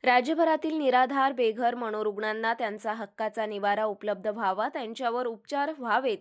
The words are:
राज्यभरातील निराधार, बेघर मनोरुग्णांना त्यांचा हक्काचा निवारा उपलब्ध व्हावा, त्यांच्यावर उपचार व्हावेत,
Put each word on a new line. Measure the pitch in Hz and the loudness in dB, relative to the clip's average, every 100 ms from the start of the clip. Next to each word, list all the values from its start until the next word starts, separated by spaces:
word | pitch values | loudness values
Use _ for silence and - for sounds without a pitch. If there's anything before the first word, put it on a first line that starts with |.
| 254 | 6
राज्यभरातील | 247 247 311 330 311 320 311 | 4 4 2 4 4 0 0
निराधार, | 277 254 254 277 269 | 4 4 4 4 2
बेघर | 254 226 220 240 | 2 0 2 0
मनोरुग्णांना | 240 233 214 214 202 214 220 226 | 0 -4 -2 -2 -2 -4 -2 -2
त्यांचा | 233 226 208 220 | -2 -4 -4 -6
हक्काचा | 220 202 - 220 214 214 | -6 -10 -6 -6 -4 -4
निवारा | 208 202 202 | -2 0 0
उपलब्ध | 214 202 208 196 208 | 0 -2 -4 -4 -4
व्हावा, | 208 202 190 233 | -2 -2 0 -2
त्यांच्यावर | 294 226 226 247 233 247 | -4 -8 -4 -2 -2 -4
उपचार | 220 - 285 285 311 | -6 -6 -2 -2 -4
व्हावेत, | 240 214 262 196 | 0 0 2 -2